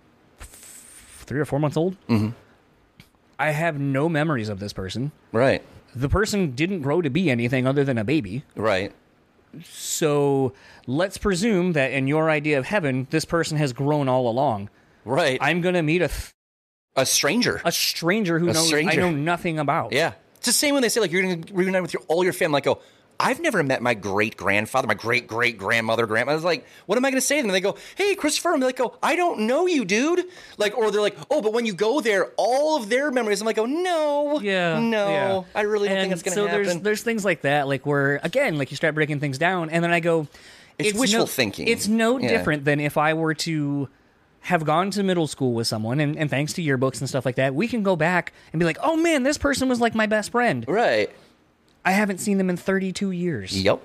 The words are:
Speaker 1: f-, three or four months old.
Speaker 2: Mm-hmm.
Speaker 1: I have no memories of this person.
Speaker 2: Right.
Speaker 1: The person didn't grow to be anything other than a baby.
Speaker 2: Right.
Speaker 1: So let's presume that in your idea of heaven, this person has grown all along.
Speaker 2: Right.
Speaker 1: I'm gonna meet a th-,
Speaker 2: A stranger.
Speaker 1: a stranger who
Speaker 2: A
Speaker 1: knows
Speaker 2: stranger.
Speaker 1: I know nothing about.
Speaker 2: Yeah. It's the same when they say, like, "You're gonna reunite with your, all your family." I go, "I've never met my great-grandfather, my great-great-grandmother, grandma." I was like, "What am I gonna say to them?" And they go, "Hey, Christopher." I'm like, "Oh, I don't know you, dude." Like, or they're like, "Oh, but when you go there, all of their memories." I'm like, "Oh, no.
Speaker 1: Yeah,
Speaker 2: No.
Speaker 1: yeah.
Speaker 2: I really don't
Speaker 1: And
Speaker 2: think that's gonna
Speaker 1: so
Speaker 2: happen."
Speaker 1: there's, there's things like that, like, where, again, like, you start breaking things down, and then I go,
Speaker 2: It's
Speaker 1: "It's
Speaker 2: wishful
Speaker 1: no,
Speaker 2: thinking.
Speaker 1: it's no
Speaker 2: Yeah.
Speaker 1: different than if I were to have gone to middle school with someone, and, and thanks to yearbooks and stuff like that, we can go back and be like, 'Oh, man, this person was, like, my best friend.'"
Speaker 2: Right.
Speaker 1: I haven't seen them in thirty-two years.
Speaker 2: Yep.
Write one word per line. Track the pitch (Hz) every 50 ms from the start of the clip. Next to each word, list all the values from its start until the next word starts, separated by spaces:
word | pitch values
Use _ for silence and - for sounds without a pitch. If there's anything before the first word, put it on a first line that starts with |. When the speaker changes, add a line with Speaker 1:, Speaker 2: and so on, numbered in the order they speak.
| _ _ _ _ _ _ _ -
Speaker 1:
f-, | - - - - - - - - - - - - - - - - - -
three | 117 143
or | 147
four | - - 139
months | 156 147 147
old. | 156 165 190 190 - - -
Speaker 2:
Mm-hmm. | 120 107 110 107 120 - - _ _ _ _ _ _ _ _ _ _ _ - _ _ _ _ _ _ -
Speaker 1:
I | 135 156
have | 147 147 165 170 156 139
no | 139 139 135 135 143 170
memories | 165 143 151 165 151 120 107 107
of | 104 92
this | 101 104
person. | - - 95 92 - 107 127 147 - _ _ _ -
Speaker 2:
Right. | 113 127 135 101 - - - - - - _ -
Speaker 1:
The | 113 131 139
person | - 180 214 202 208 202 190 151 120
didn't | 123 156 180 202 180
grow | 127 139 147 175
to | 170 143
be | 123 165 190 156
anything | 127 117 120 120 135 131 123 131
other | 139 143 139
than | 139 127 117
a | 107
baby. | 101 151 160 113 92 95 135 - _ -
Speaker 2:
Right. | - 101 110 101 92 101 98 - - _ _ _ _ _ _ _ _ _ _ - 143 165
Speaker 1:
So | - - - - - - - 170 151 147 147 143 143 139 135 135 123 - - - - - - - -
let's | 123 151 180 202 - -
presume | - 214 190 165 202 240 214 175 175 180 170
that | 147 135 131
in | 120 139 131 135
your | 147 156 156 160
idea | 156 151 147 151 151 135
of | 131
heaven, | - 208 214 170 139 127 131 127 -
this | - 156 -
person | - - 165 156 - 160 151
has | 156 135 120
grown | 120 139 143 151 151 143 131
all | 127 131 127 117
along. | 110 123 151 143 113 98 101 101 _ _ _ _ _ _ -
Speaker 2:
Right. | 101 127 156 175 143 131 127
Speaker 1:
I'm | 135 143 165 180
gonna | 165 185 180 180 160
meet | 147 160 180
a | 165 139
th-, | - - - - _ _ _ _ _ _ _ _ _ _ _ _ -
Speaker 2:
A | 131 135
stranger. | 131 - - - 143 170 240 226 143 95 87 -
Speaker 1:
a | 175
stranger | 165 - - - - - 165 165 185 226 220 165 170 160
who | 175 170
Speaker 2:
A | -
Speaker 1:
knows | 160 165 165
Speaker 2:
stranger. | 156 147 151 -
Speaker 1:
I | 160
know | - 180 180
nothing | 165 139 143 165 175 165 - 180 160 156
about. | 147 139 147 165 117 113
Speaker 2:
Yeah. | 110 135 165 147 101 - _ _ _ -
It's | - 247
the | 226
same | - - 294 285
when | 285
they | 254 214
say, | - 233
like, | 214 170
"You're | 156 190 190
gonna | 185 180 165 165 -
reunite | 202 180 185 190 185 185
with | 180 160 -
your, | 143 - -
all | 156 175 185
your | 185 156
family." | - 190 165 147 143
I |
go, | 139 143 117 - - - - _ _ _ _ -
"I've | - 196 - -
never | 339 330 233 185 156
met | 135 131 120
my | 113 123 120
great-grandfather, | 104 92 101 95 101 107 113 - - 90 95 98 104 110 110 - 131 131 113
my | 107
great-great-grandmother, | 90 92 113 120 123 113 92 110 113 120 120 117 101 95 98 117 117 110 110 113 113 117
grandma." | 101 110 110 123 127
I | 151
was | 160 156
like, | 180 165 139 - - - - -
"What | - 196 247
am | 254
I | 277
gonna | 262 262
say | - - 277 302
to |
them?" | 277 208
And | 185
they | 190
go, | 180 196 - - - - -
"Hey, | - 381 415 381
Christopher." | - - 302 294 - - 339 349
I'm | 285
like, | 254 254 254 254
"Oh, | 247 233 - -
I | - 240 302
don't | 349 359 349 - -
know | 214 220 254 302 370
you, | 359 359 277 226
dude." | 170 202 220 262 311 349 359 339 359 - - - - - -
Like, | 208 208 208 254
or | 220 214
they're | 196 208
like, | 208 202 202 - 147 -
"Oh, | 190 202
but | 202 214 214
when | 240 240
you | 220 196
go | 160 208 220 254 302
there, | 208 233 208 190 160 - - -
all | 175 220 247 277 294 311 311 294
of | 220 196
their | 233 254 285 302
memories." | 254 254 233 214 208 190
I'm | 214 226
like, | 220 220
"Oh, | 220
no. | 240 285 330 359 370 349 320 302 294 285 285 294 294 294 294
Speaker 1:
Yeah, | 202 202 190 185 175 170 160 160
Speaker 2:
No. | 233 226 226 214 202 202
Speaker 1:
yeah. | 202 196 190 196 196 190 180 - -
Speaker 2:
I | 214
really | 214 208 214 208 202 196
don't | 196 190
Speaker 1:
And | 190 190
Speaker 2:
think | 190 170
that's | - 196 180
gonna |
Speaker 1:
so | 208 208 -
Speaker 2:
happen." | 175 202 202
Speaker 1:
there's, | 185 175 165
there's | 190 226 262 208
things | - 233 226 220 185
like | 202 170 -
that, | - 143 143 147 139 139
like, | 139 131 - 147
where, | 147 143 139 139 143 143 -
again, | 170 - 254 294 247 165 147
like, | 135 -
you | 147 -
start | - 160 147
breaking | 151 156 143 151 143
things | 147 143 131 127
down, | 165 175 190 180 160 160
and | 160 170 170
then | 170
I | 170 170
go, | 165 175 165 165 151 - - - - - - - - - _ -
Speaker 2:
It's | 156 214
Speaker 1:
"It's | 202 214
Speaker 2:
wishful | 262 202 208 233
Speaker 1:
no, | 165
Speaker 2:
thinking. | - - - 123 101 - - 76 -
Speaker 1:
it's | 233 - - 196
no | 220 226 226 226 254 269
Speaker 2:
Yeah. | 240 240
Speaker 1:
different | 233 220 180 - 151 147 139
than | 147 147 147
if | 147 147 - 160
I | 151 156 160
were | 160 160 156 156
to | - - 170 160 151 147 143 143 143 139 127 _ _ _ _ _ _ _ _ _ _
have | - - 180 170 156
gone | 151 151 165 185 202
to | 185 208
middle | 196 190 185 175 160
school | 143 - - 135 127 120
with | 113 113
someone, | - 120 110 107 113 123 147
and, | 151 143 151
and | 156 156 143
thanks | 139 131 147 147 -
to | -
yearbooks | 170 147 139 127 131 131 - -
and | 143 123
stuff | - 135 -
like | 135 120 -
that, | 131 139 131
we | 143 220 233
can | 247 233
go | 202 196 185
back | 156 156 170 180 175 160 - - - - - -
and | 160
be | 175
like, | 165 160 - -
'Oh, | 294 330
man, | 320 330 339 320 285 247
this | 277 302 -
person | - 285 277 - 262 262
was, | 247 233
like, | 240 226 233
my | 220 220
best | 208 220 214 208 -
friend.'" | - 240 240 233 156 120 113 131
Speaker 2:
Right. | 165 214 240 170 123 107 104 - - - - - _ _ _ _ _ _ _ _ _ _ -
Speaker 1:
I | 175 190
haven't | 202 214 202 196 175
seen | - 208 202 190
them | 190 185
in | 180 170
thirty-two | - - 190 190 190 190 180 - 202 196
years. | 185 175 175 175 156 107 95 90 - 98
Speaker 2:
Yep. | 95 98 - - -